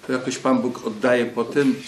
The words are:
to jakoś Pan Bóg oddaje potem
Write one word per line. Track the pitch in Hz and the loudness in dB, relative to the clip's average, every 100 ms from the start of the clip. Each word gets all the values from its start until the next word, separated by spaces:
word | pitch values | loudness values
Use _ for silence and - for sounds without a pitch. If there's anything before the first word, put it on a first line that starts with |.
| - | -4
to | |
jakoś | 131 127 123 | -4 -2 -2
Pan | 135 127 | 0 2
Bóg | 120 120 117 | 0 -4 -6
oddaje | 104 127 123 117 | -2 2 2 2
potem | - 113 143 139 123 | -2 -2 2 2 2